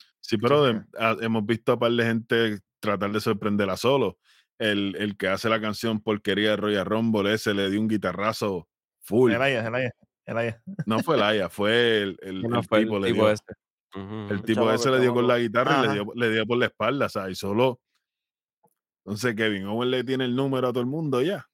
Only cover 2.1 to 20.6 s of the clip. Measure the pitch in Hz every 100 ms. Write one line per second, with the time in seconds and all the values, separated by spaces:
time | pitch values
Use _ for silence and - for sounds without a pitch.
2.1 | 113 113 117 113 104 - _ 107 101 101
3.1 | 107 113 101 107 101 98 92 120 139 104
4.1 | - _ _ _ - 110 101 98 90 104
5.1 | 98 92 95 113 110 107 104 117 110 110
6.1 | 104 - 95 107 104 104 104 92 110 113
7.1 | 107 98 107 - 101 98 101 110 107 92
8.1 | 87 104 113 107 92 - _ _ _ -
9.1 | 104 127 117 139 127 113 120 127 - _
10.1 | _ - 113 117 113 - 196 120 113 -
11.1 | 143 104 107 90 - 104 117 120 110 101
12.1 | - 95 92 113 120 113 110 110 104 95
13.1 | 107 107 107 - 107 _ _ _ 95 98
14.1 | 107 104 104 214 110 113 113 135 131 127
15.1 | 120 123 120 120 113 127 139 120 104 101
16.1 | 120 120 110 110 120 110 - 107 139 107
17.1 | 107 95 92 98 104 131 120 _ _ _
18.1 | _ _ _ _ _ _ _ _ _ -
19.1 | 101 123 110 110 101 98 110 123 127 123
20.1 | 131 127 123 139 131